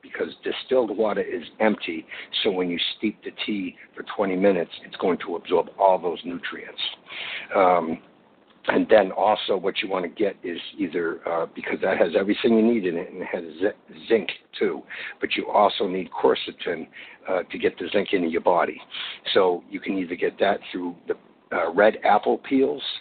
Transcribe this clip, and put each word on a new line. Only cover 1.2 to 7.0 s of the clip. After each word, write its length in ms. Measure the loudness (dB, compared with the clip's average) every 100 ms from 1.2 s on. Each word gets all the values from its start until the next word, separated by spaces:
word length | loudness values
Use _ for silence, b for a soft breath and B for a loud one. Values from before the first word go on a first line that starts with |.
is 220 | -4 -6 -10 0
empty, 480 | 0 2 -4 -8 -10 B B -2
so 80 | -2
when 200 | 0 -2
you 100 | -2 -4 -2
steep 240 | -4 -4
the 80 | -14 -10 -6
tea 300 | -4 -6 -10 B
for 100 | -16
twenty 340 | -10 -2 0 4
minutes, 340 | 4 4 0 -8 -16
it's 100 | -2
going 220 | 0 0
to 180 | -2 -8
absorb 340 | 0 2 2 4
all 220 | 4 4
those 240 | 0 -4
nutrients. 580 | -8 -8 -8 -10 -14 -8 -8 -8